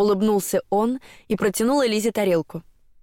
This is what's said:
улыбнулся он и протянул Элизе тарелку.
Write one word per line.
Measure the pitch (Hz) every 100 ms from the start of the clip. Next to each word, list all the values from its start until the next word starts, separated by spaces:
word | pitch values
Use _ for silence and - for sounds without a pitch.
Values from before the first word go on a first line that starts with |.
улыбнулся | 208 196 214 208 - 190 -
он | 196 226 262 - - -
и | 214
протянул | 208 190 226 285
Элизе | 247 214 220
тарелку. | 214 196 170 151 160 - _ _ _